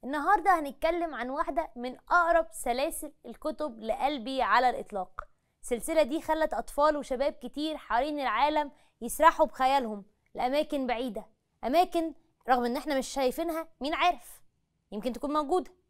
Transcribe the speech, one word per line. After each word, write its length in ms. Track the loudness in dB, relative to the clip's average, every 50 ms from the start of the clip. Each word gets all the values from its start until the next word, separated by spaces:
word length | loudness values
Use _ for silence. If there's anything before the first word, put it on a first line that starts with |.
| -8
النهاردة 540 | -6 -6 -2 2 4 4 4 6 4 4 4
هنتكلم 560 | 2 -6 -8 -2 0 0 0 0 -2 -4 -4
عن 160 | -6 -6 -6
واحدة 400 | -4 -4 -4 -2 -2 -4 -4 -4 -8
من 200 | -10 -10 -10 -10 -12 _ 2
أقرب 360 | 4 4 6 6 4 4 2 0
سلاسل 600 | -6 -6 -4 -2 0 0 0 -2 -4 -6 -10 -12 -14 _ _
الكتب 540 | -16 -16 -8 -6 -6 -4 -4 -6 -6 -6 -8
لقلبي 600 | -4 -4 -2 0 0 -2 -2 -2 -6 -4 -2 0
على 280 | 2 4 4 6 6 4
الإطلاق. 540 | 2 0 -8 -8 -6 -6 -6 -6 -10 -16 -16 -16 _ _ _ _ _ _
السلسلة 400 | -6 -4 -4 -4 -2 0 2 2
دي 200 | 2 2 0 -6
خلت 320 | -2 -2 0 0 0 -2 -2
أطفال 420 | -4 -6 -6 0 2 4 4 4
وشباب 360 | 2 -2 -4 -2 -2 -2 -2
كتير 440 | -2 -4 -14 -12 -8 -6 -6 -4 -6
حوالين 440 | -8 -6 -2 0 0 0 0 -2 -4
العالم 500 | -2 -2 0 2 2 2 2 0 -2 -2 -8 _ _ _ _ _
يسرحوا 460 | -8 -8 0 6 6 6 6 6 2
بخيالهم 580 | 2 2 0 2 4 4 2 2 0 -6 -10 -12 _ _ _ _ _ _
لأماكن 520 | -4 -2 0 2 0 0 0 -2 -4 -2
بعيدة، 400 | -2 -2 -4 -4 -6 -6 -10 -14 _ _ _ _ _ _ _ -6
أماكن 500 | 0 4 4 4 4 2 -2 -2 -2 -6 -10 _ _ _ _ _ 2
رغم 160 | 2 2 2
إن 120 | 0 -2
إحنا 220 | -2 -2 -2 -2 -2
مش 100 | -2 -2
شايفينها، 600 | -4 -2 0 0 0 -2 -4 -4 -4 -6 -8 -10 _ _
مين 140 | -4 -4 0
عارف؟ 480 | 2 2 2 2 0 -8 -20 -20 -20 -20 _ _ _ _ _ _ _ _ _
يمكن 200 | -12 -6 -6 -6
تكون 200 | -6 -4 -6 -2
موجودة. 380 | -2 -2 0 2 0 0 0 -4 _ _ _ _